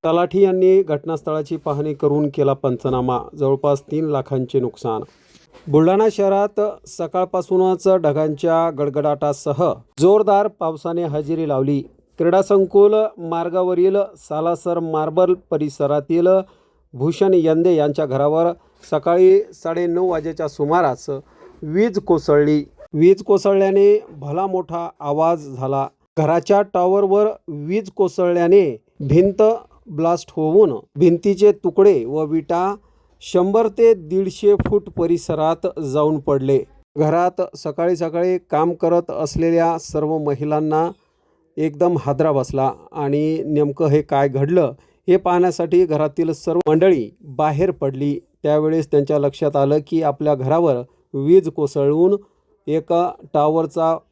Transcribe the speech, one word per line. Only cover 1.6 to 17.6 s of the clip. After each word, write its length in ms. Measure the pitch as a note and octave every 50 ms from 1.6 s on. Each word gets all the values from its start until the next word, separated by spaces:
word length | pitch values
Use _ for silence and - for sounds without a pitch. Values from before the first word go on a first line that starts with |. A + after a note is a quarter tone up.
| _ D#3+ C#3+ C#3+ D3 D#3 D3
करून 360 | C#3 - D3 D3 D3+ D3+ D3+ C#3+
केला 200 | - C#3+ C#3 C3+
पंचनामा. 680 | C3+ - C3+ B2+ A#2+ - C3+ C3 B2+ B2 B2+ B2+ A#2+ - - - D3+
जवळपास 420 | C#3+ C3+ C#3 C#3 C#3+ D3 C#3+ C#3
तीन 240 | C#3+ - D3+ D3+ D#3+
लाखांचे 540 | D#3 D3 C3+ B2+ - C#3 C3 C3 A#2+ - C3+
नुकसान. 420 | B2 A#2+ - - - A#2+ A2 G#2+ - - _ _ _ _ _ - _ _ _ - _ -
बुलढाणा 380 | C#3+ D3+ D#3+ E3+ F#3+ G3 A3 A3
शहरात 500 | G#3 - G3 G3 G3 G3 G3+ G#3 G#3 - G#3 G#3+ G3+ - _ -
सकाळपासूनच 1000 | - - E3+ D#3 - F#3 F#3 F3+ - F#3 F3 - F#3+ F#3 F#3 F#3 F#3 F3+ - F#3+
ढगांच्या 800 | F#3+ F#3 E3 D3+ C#3+ D3+ D#3 D#3 D3+ C#3 - E3+ E3 E3 E3 E3+ D3+ C3
गडगडाटासह 960 | D3 C#3+ C3 D3 C#3+ D3+ D3 C3+ - C#3+ C#3 - - D3+ C#3+ C#3 F3+ D#3+ - - _ _ _ -
जोरदार 480 | - F#3 G3+ G#3+ G#3+ G3+ G3+ G3 G#3 G#3+
पावसाने 560 | - _ F3 D#3+ D#3+ D3+ - E3+ E3 E3+ F3
हजेरी 460 | D#3+ D3 D3+ D3+ C#3 E3 E3 D#3+ D3
लावली. 320 | C#3+ C3 C3+ C#3 D3 C#3 - - _ _ _ _ _ _
क्रीडा 240 | E3 E3+ F3 F#3+
संकुल 540 | F#3+ - G3+ G3 F#3+ F3+ - G3+ G3+ G#3 G#3+ G#3+ A3 G#3+ - -
मार्गावरील 760 | E3+ E3 E3 E3+ E3+ F3 E3+ F#3 F#3 F3+ F3+ F3 F3+ F#3+ F#3+ G3+ G3 G#3+ F#3+ D#3
सालासर 600 | - - D3+ D3+ D#3+ E3+ F3 E3 - F3+ E3+ E3+
मार्बल 540 | E3+ D#3+ D#3+ D#3 D#3 D#3+ D#3 F3+ F#3 F3+ F3+ F3+ _ _
परिसरातील 760 | E3+ D3+ D3+ D3 C#3 - C#3+ C#3 D3 D3 C#3 _ E3 E3+ E3+ F3+ F#3+ F#3+ F#3+ F#3+ _ _ _ _ _ _ _ _ -
भूषण 380 | B2 C3 D#3 E3 - G3+ F#3+ F#3
यंदे 420 | F3 D#3+ D#3+ D#3+ D#3+